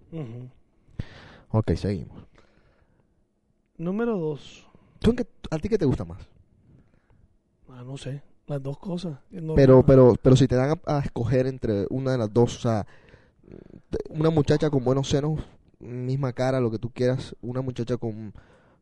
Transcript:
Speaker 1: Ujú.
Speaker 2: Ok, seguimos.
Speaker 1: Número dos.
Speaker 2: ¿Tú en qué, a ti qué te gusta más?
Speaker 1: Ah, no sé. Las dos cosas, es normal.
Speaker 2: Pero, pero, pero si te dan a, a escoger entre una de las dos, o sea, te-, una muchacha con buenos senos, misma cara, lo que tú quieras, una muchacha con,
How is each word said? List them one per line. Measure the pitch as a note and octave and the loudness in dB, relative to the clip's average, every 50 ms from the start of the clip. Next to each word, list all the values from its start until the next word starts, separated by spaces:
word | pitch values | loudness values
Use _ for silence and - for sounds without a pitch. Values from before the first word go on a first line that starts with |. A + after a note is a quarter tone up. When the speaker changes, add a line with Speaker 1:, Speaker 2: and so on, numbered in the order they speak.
| _ - | _ -16
Speaker 1:
Ujú. | E3 D#3+ C#3+ A2+ A#2 B2 B2 B2+ _ _ _ _ _ _ _ _ - - - - - - - - - - _ - | -14 -12 -12 -12 -14 -16 -16 -18 _ _ _ _ _ _ _ _ -14 -14 -14 -14 -14 -20 -20 -20 -20 -20 _ -4
Speaker 2:
Ok, | - A2 G#2+ - E2+ | -2 -2 0 0 -2
seguimos. | - - F#2+ G#2 E2 A#1 - - - - _ _ _ _ _ _ _ _ _ _ _ _ _ _ _ _ _ _ _ _ _ _ _ _ _ _ _ _ _ _ | -2 -2 -4 -4 -6 -8 -12 -18 -20 -20 _ _ _ _ _ _ _ _ _ _ _ _ _ _ _ _ _ _ _ _ _ _ _ _ _ _ _ _ _ _
Speaker 1:
Número | - E3 F3 F#3+ G#3+ A#3 A#3+ A3 | -10 -8 -6 -4 -4 -4 -2 -2
dos. | F#3 D#3+ D#3 D3 C3 - - - - - _ _ - _ _ _ - | -4 -4 -6 -6 -8 -12 -20 -20 -20 -20 _ _ -20 _ _ _ 0
Speaker 2:
¿Tú | - A3 | 2 2
en | A#3+ | 2
qué, | B3 A#3 - _ _ - - | 2 -4 -8 _ _ -10 -8
a | D#3+ | -8
ti | D#3 E3 G3+ | -6 -4 -2
qué | A3+ | -2
te | G#3 E3 | 0 0
gusta | C3 C#3 - F#2+ | 0 0 -2 -4
más? | E2 E2+ - - _ _ _ - _ _ _ _ _ - - _ _ _ _ _ _ _ _ _ _ _ _ _ _ _ _ _ - | -10 -12 -16 -18 _ _ _ -20 _ _ _ _ _ -20 -20 _ _ _ _ _ _ _ _ _ _ _ _ _ _ _ _ _ -20
Speaker 1:
Ah, | C3 B2 B2 | -20 -20 -16
no | B2+ C#3 | -14 -14
sé. | C3+ - C3 C#3 C#3+ - _ _ _ _ | -12 -12 -12 -12 -12 -14 _ _ _ _
Las | - D3 C#3+ | -10 -8 -8
dos | C3+ C3+ C#3+ | -8 -8 -12
cosas, | - - G3+ F3 F3+ F#3+ E3+ C#3+ - _ _ | -10 -10 -8 -8 -8 -8 -8 -10 -12 _ _
es | - F3+ | -14 -12
normal. | D#3+ D#3 D#3 | -8 0 4
Speaker 2:
Pero, | C#3+ C#3 C3 C3 B2+ B2 | 6 8 10 10 8 8
pero, | - C3+ C3 B2+ A#2+ G2+ - | 8 8 10 10 8 8 6
pero | - C3+ B2+ | 6 6 6
si | B2 C3 | 6 6
te | B2+ B2 | 4 2
dan | B2+ B2+ C#3+ D#3+ E3+ - | 0 0 0 -2 -4 -2
a, | - D3+ | -4 -2
a | C#3+ | -2
escoger | C3+ - - B2+ A#2 G#2+ B2+ B2+ C3 | -2 -4 -4 -4 -2 0 0 0 0
entre | C3+ C3+ B2+ - A2+ G#2 G2+ F#2+ - | 0 -4 -6 -4 -2 -2 -2 -2 -2
una | - C3 C3+ C3 | -4 -4 -2 -2
de | C3 | -2
las | B2 A2 G#2 G#2 | -2 -2 0 2
dos, | A#2+ A#2+ A#2 - | 2 2 2 0
o | - | -4
sea, | - A#2+ A2+ G#2 F#2 - - - _ - - - _ _ _ _ _ - - G1+ - - G1+ - _ - | -4 -2 -2 -2 -4 -8 -14 -20 _ -20 -20 -20 _ _ _ _ _ -20 -20 -20 -20 -20 -20 -20 _ -10
te-, | - - - - | -10 -8 -8 -8
una | - D#3 D3+ D#3+ | -6 0 0 2
muchacha | D#3+ D#3 C#3+ - D3+ D3 C#3+ D3+ | 2 2 2 2 2 2 2 0
con | D3+ C3+ A#2+ | 0 0 0
buenos | B2 C3+ C3+ C3+ | 0 0 0 0
senos, | - D#3 C#3 C#3+ D#3 D#3+ C#3+ - - - _ _ _ _ _ | -2 -2 -2 -2 -2 -4 -6 -8 -12 -18 _ _ _ _ _
misma | - A2 B2 B2 B2 B2+ C3 C#3 C#3 B2+ A#2+ | -16 -14 -12 -8 -6 -4 -4 -4 -4 -4 -4
cara, | - B2+ C3 C3 C3 | -2 -2 0 0 0
lo | B2 A2 | 0 -2
que | A2+ | -2
tú | G#2+ - A#2+ | -4 -8 -8
quieras, | - - B2 B2 B2+ B2+ - - - - | -4 -2 0 0 0 -2 -6 -10 -16 -14
una | - A#2 B2 C3 | -12 -8 -8 -6
muchacha | C3 C3 B2 A#2+ A#2 A2+ B2 | -6 -6 -6 -6 -6 -4 -4
con, | A#2 - A2+ G#2+ A2 A2 G#2 - - - _ _ _ _ _ _ _ | -6 -6 -8 -8 -8 -12 -16 -16 -18 -20 _ _ _ _ _ _ _